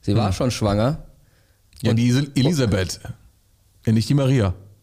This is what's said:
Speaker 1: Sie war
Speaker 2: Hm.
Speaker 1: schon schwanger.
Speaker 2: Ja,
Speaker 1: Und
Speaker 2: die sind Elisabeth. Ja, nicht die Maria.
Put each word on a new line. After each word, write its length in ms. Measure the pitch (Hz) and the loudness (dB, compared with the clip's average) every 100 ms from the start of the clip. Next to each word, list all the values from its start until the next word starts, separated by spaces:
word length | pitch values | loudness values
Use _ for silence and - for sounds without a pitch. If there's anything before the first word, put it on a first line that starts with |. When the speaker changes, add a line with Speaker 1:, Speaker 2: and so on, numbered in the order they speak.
Speaker 1:
Sie 140 | - 101 | 0 0
war 100 | 107 | 0
Speaker 2:
Hm. 40 | |
Speaker 1:
schon 160 | 92 131 | -2 -4
schwanger. 540 | - 104 101 117 160 - - _ _ _ _ _ - | -2 -2 0 0 -4 -12 -20 _ _ _ _ _ -6
Speaker 2:
Ja, 80 | 113 | -2
Speaker 1:
Und 60 | 117 | 2
Speaker 2:
die 140 | 120 | 2
sind 240 | 123 147 - | 0 0 0
Elisabeth. 640 | 131 165 120 95 92 - - - - _ _ _ _ _ - | 0 2 0 0 -2 -8 -14 -18 -20 _ _ _ _ _ 0
Ja, 80 | |
nicht 160 | 110 107 | 0 2
die 60 | 143 | 0
Maria. 400 | 131 135 98 - - - | 2 2 0 -2 -14 -20